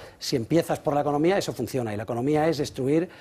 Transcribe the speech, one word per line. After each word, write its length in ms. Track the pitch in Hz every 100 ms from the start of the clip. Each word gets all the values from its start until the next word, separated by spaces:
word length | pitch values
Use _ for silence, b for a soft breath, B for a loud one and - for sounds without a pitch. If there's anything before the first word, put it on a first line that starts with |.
| B B
si 160 | -
empiezas 460 | 135 110 165 156 143
por 140 | -
la 80 | 143
economía, 360 | 143 143 165 196
eso 140 | -
funciona, 420 | 131 117 131 113
y 20 | 104
la 60 |
economía 460 | 110 120 135 151 160
es 100 | 147
destruir 500 | 135 - 131 156 180 B